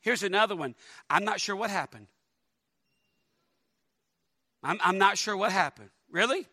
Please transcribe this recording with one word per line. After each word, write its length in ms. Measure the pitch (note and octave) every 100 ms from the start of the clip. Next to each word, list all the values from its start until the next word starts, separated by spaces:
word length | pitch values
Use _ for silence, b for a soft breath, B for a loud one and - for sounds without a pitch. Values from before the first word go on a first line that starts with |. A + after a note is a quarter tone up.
Here's 220 | - A#3+
another 320 | G3 G3 G#3+ F#3+
one. 200 | C#3 A#2 B B B
"I'm 160 | D3 G3+
not 160 | G#3
sure 140 | - G3
what 160 | A3
happened." 340 | F#3+ C#3 A2+ G#2 _ _ _ _ _ _ _ _ _ _ _ _ _ _ _ _ _ _ _ _ _ _ _ _ _
I'm, 160 | C3+ G3
I'm 140 | F3 F#3+
not 200 | G3 G3+
sure 200 | - G3+
what 160 | G#3
happened. 360 | F#3+ D3+ - G2+ _ _
Really? 340 | E3+ A3+ E4+ D#4+